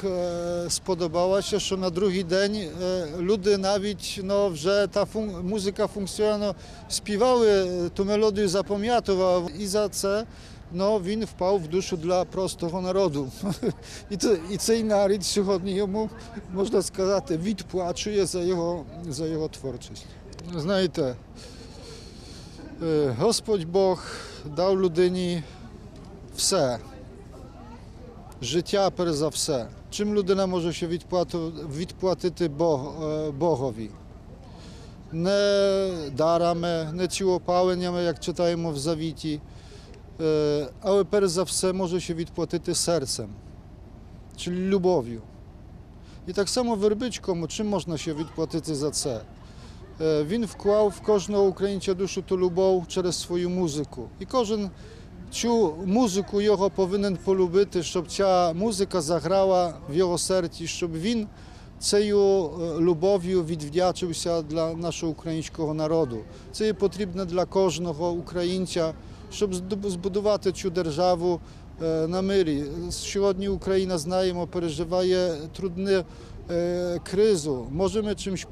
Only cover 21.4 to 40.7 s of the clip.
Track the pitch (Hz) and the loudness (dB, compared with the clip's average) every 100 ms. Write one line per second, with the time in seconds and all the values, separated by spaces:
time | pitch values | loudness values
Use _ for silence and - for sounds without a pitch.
21.4 | - - - - - - - - - - | -18 -16 -18 -18 -16 -16 -16 -18 -16 -16
22.4 | - - - - 165 156 143 117 196 220 | -16 -16 -16 -6 0 2 2 4 2 2
23.4 | - 208 160 180 190 180 - - - - | 0 -2 2 4 4 2 -2 -12 -12 -14
24.4 | 147 147 185 190 185 160 180 185 180 175 | -8 0 2 4 4 4 4 2 0 -2
25.4 | 147 - - - - - - - - - | -4 -12 -16 -16 -16 -18 -18 -16 -14 -4
26.4 | - 190 135 120 - - - - - - | 0 4 2 0 -6 -16 -16 -16 -18 -16
27.4 | - - - - - - - - - - | -18 -16 -16 -16 -18 -18 -16 -16 -18 -10
28.4 | 120 156 165 202 196 - 175 147 156 - | -2 -2 2 2 2 2 0 2 0 0
29.4 | - 139 110 - - - 208 208 185 196 | -2 -2 -2 -10 -12 -4 0 2 2 2
30.4 | 190 180 170 156 175 170 - 180 156 175 | 2 2 0 -2 -2 -4 -2 0 0 -2
31.4 | 165 160 156 143 180 - 185 175 180 156 | -4 -6 -8 -6 -6 -2 0 2 0 0
32.4 | 170 139 170 143 143 147 156 151 156 139 | -2 2 2 2 0 -6 -4 -2 -4 0
33.4 | 170 147 135 110 107 - - - - - | 2 2 0 -4 -8 -12 -18 -18 -18 -18
34.4 | - - - - - - - 160 175 202 | -18 -18 -16 -16 -18 -18 -10 -2 2 4
35.4 | 202 202 196 196 190 180 147 135 156 170 | 4 4 4 4 0 -2 -6 2 4 4
36.4 | 170 170 170 165 160 170 180 - 190 180 | 4 2 0 -2 -2 -2 -2 0 2 2
37.4 | - 180 185 180 180 175 175 151 - 165 | 2 4 4 2 0 0 0 0 -4 0
38.4 | 175 170 165 143 143 160 160 147 160 151 | 2 2 -2 -2 -2 -2 -4 -6 -4 -6
39.4 | - - - - - - - - 160 151 | -8 -18 -18 -18 -18 -18 -18 -2 2 4
40.4 | 151 147 143 | 4 2 -2